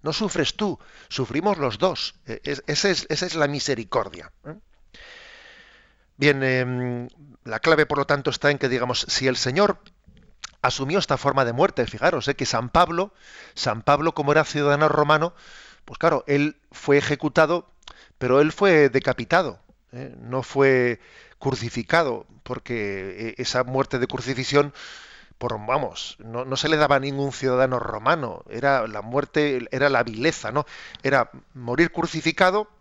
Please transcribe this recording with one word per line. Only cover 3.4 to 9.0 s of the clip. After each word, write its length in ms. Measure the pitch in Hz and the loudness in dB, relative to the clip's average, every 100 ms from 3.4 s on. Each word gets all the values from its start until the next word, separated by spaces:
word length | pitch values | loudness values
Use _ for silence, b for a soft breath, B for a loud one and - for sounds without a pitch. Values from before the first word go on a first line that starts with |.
| 147 | 0
misericordia, 840 | 143 - 123 101 123 98 85 76 _ - | 0 -2 -4 -2 -2 -2 -10 -20 _ -18
¿eh? 80 | 190 _ _ _ B B B B B B B B B B B B _ | -18 _ _ _ B B B B B B B B B B B B _
Bien, 260 | 143 139 | 2 4
em, 640 | 135 127 127 123 123 123 123 _ 147 - 113 | 2 2 0 -2 -4 -6 -10 _ -20 -20 -8
la 140 | 110 | -2
clave, 280 | 165 156 151 | 2 4 4
por 100 | 143 | 0
lo 80 | 139 | 0
tanto, 240 | 143 139 | 0 0
está 220 | - 143 | 0 0
en 80 | 143 | 2
que, 100 | 135 | 0
digamos, 380 | 123 123 123 | 0 -2 -4